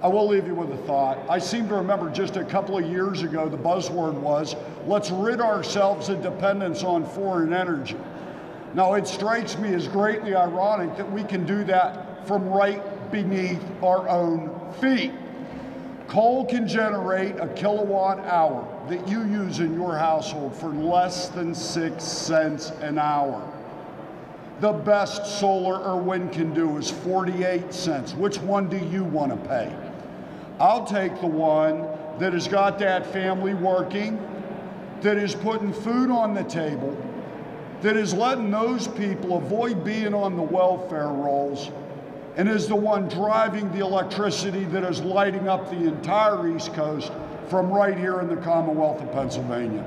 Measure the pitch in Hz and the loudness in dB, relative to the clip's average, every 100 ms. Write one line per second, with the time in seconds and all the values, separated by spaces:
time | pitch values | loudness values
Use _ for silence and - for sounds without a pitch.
0 | 180 202 208 202 175 175 160 135 - 139 | 4 4 4 4 2 -2 -4 -6 0 2
1 | 135 135 - 180 180 233 214 202 180 196 | 2 0 0 -2 0 -2 0 0 2 0
2 | 170 180 190 190 165 196 185 196 165 180 | 0 -2 -2 -2 -2 -2 0 -2 0 0
3 | 196 170 165 160 156 143 156 185 170 170 | -2 -2 -2 -2 -2 -2 0 0 0 -2
4 | 160 147 143 147 156 - - - - 208 | -2 -2 0 0 0 -6 -10 -8 0 0
5 | 202 185 214 240 233 208 - 208 196 196 | 0 0 0 2 2 0 -2 2 2 2
6 | - 185 190 180 190 202 185 156 185 170 | -2 -2 -4 0 0 2 -2 -2 0 0
7 | 151 - 196 180 160 180 180 156 117 110 | 0 -2 -2 0 2 2 0 -2 -4 -8
8 | - - - - - - - - 185 202 | -10 -12 -12 -12 -14 -14 -6 2 4 4
9 | 185 - 202 233 214 151 208 180 139 196 | 0 -2 0 0 0 -4 0 0 0 2
10 | 208 214 220 190 175 170 202 214 170 170 | 2 2 2 4 4 4 2 2 0 -4
11 | 196 202 202 196 160 202 190 185 170 - | -4 -4 -2 -2 0 0 4 4 4 0
12 | - - - 196 185 190 202 202 - - | -10 -12 -2 0 2 4 4 2 -6 -8
13 | - 208 190 190 185 175 - - 185 185 | -4 -2 0 0 0 -2 -6 0 4 4
14 | 180 175 170 165 156 - - - 262 254 | 2 2 2 0 -2 -8 -10 -2 2 2
15 | 180 - - - - - - - - - | 0 -6 -12 -12 -12 -10 -12 -12 -12 -12
16 | - - 226 254 254 240 214 170 214 202 | -2 4 6 4 2 0 0 2 2 0
17 | 185 185 196 254 160 - 202 208 202 196 | 0 0 0 -2 -6 -2 0 2 2 2
18 | 190 190 190 175 156 127 113 - 127 175 | 2 0 2 4 4 2 -6 -10 -6 -6
19 | 180 220 220 208 190 139 165 165 180 156 | -2 -2 0 0 -2 0 0 0 -2 2
20 | 160 160 - 151 139 147 165 151 156 175 | 2 2 0 -4 -6 -6 -6 -2 2 4
21 | 180 175 180 180 170 165 - 170 165 - | 4 0 -6 -4 -4 -4 -4 -2 -2 -4
22 | - - - 160 156 151 - - 151 151 | -6 -6 2 4 4 0 -6 -6 -4 0
23 | 147 147 139 110 92 - - - - - | 2 2 0 -2 -8 -12 -14 -14 -14 -14
24 | - - - - - - 208 170 196 208 | -14 -14 -14 -16 -16 0 0 2 4 4
25 | 196 - - - 202 190 185 190 190 185 | 4 -2 -6 0 2 4 2 0 0 0
26 | 180 185 180 160 160 151 165 147 135 - | 0 0 -2 -2 0 2 2 0 -4 -4
27 | 175 190 180 180 180 180 - - 165 143 | 0 2 2 0 2 0 -2 -4 -2 -2
28 | 120 139 202 202 190 202 190 190 165 190 | -4 0 0 0 0 0 2 -2 -2 -2
29 | 180 151 139 110 - 131 107 - - - | 0 0 0 -2 -2 -2 -2 -6 -10 -12
30 | - - - - - - 170 233 190 202 | -12 -12 -12 -14 -14 4 6 6 2 0
31 | 185 - 180 156 160 156 156 156 - - | 0 0 0 2 4 6 4 2 -4 -6
32 | - - 185 175 - 196 202 196 202 185 | -8 -2 0 0 2 4 4 4 2 2
33 | 180 190 190 185 190 196 185 185 180 202 | 0 -2 0 0 0 2 2 2 2 -2
34 | 214 214 - - - - - - - - | -2 -4 -6 -8 -8 -10 -10 -12 -12 0
35 | 208 208 202 151 214 220 202 - 214 240 | 2 2 0 -2 -2 0 -2 -4 0 2
36 | 254 240 214 202 175 160 156 139 135 147 | 4 2 2 0 -2 -2 -2 -2 -4 -6
37 | - - - - - - - - 202 220 | -8 -10 -10 -12 -12 -12 -12 -2 2 2
38 | 190 180 240 262 208 208 233 247 - - | 2 2 2 2 0 2 2 0 -2 -2
39 | 202 185 180 175 143 214 240 196 175 214 | -2 -2 0 -2 0 0 0 0 -2 -2
40 | 214 202 196 175 156 180 185 180 180 160 | 0 0 0 0 0 4 4 2 -2 -2
41 | 147 139 143 139 143 139 - - - - | -2 0 0 0 0 -4 -8 -10 -12 -12
42 | - - - - 196 214 190 208 214 202 | -12 -14 -10 0 2 2 2 2 2 2
43 | 180 170 214 220 220 196 202 180 190 190 | 0 0 2 4 4 2 -2 0 2 2
44 | 175 185 202 - 196 190 180 185 180 165 | 0 0 0 0 -2 -2 0 0 0 -2
45 | 170 190 202 190 190 185 - 180 165 131 | 0 2 2 2 0 0 0 0 0 0
46 | 151 202 214 202 170 165 - - 151 151 | 2 4 4 4 0 -2 -4 -2 -2 -2
47 | 151 - - - - 185 185 196 202 175 | -4 -8 -10 -10 0 2 4 4 4 2
48 | 180 185 175 170 165 165 160 156 151 151 | 0 0 -2 -2 2 2 4 2 2 2
49 | 131 135 131 120 123 120 117 107 | -4 -2 -2 -2 -2 -2 -2 -4